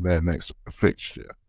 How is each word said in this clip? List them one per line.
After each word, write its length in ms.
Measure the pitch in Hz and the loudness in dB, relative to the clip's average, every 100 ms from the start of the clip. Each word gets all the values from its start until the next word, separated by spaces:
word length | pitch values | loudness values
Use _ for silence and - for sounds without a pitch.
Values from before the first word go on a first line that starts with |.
their 180 | 90 85 | 2 2
next 300 | 85 82 - - - | 2 -2 -6 -12 -16
fixture. 680 | - - - - - - - | 2 2 2 -8 -14 -18 -20